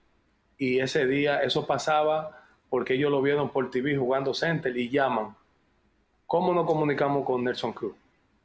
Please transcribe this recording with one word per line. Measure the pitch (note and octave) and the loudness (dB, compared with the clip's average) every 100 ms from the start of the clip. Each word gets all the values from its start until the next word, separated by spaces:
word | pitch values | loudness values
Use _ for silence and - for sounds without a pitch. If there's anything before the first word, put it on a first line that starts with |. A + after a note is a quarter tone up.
| _ _ _ _ _ - | _ _ _ _ _ -6
Y | C3 B2+ | 0 0
ese | C3 D#3+ C3 | 0 0 2
día, | C#3 D3 C#3+ | 2 2 0
eso | C3 D#3 C#3+ | 0 0 -2
pasaba | C#3 - D3+ D3+ D#3 D#3 - - _ _ B2 | -2 0 2 2 0 -4 -14 -20 _ _ -2
porque | A2+ | 0
ellos | C3 D3 | 0 2
lo | C#3+ | 2
vieron | C#3 D3 C3 | 2 0 0
por | C#3 B2 | -2 -2
T | B2+ | -2
V | C#3 C#3 | -2 0
jugando | B2 C3 C3+ | 0 0 -2
center | A#2+ E3 D#3+ C3+ B2 | -2 -2 -2 -2 -4
y | A#2+ | -2
llaman. | C#3 C3+ A#2 G#2 - _ _ _ _ _ _ _ _ - | 0 0 0 -4 -10 _ _ _ _ _ _ _ _ -2
¿Cómo | E3 F3+ | 0 2
nos | F3 E3 | 2 2
comunicamos | D#3 D3 C#3+ C#3+ C#3+ | 2 2 2 0 0
con | C3 B2+ | 0 0
Nelson | B2 A#2+ A#2 | 0 -2 -4
Cruz? | - G#2 - _ _ _ _ | -6 -8 -10 _ _ _ _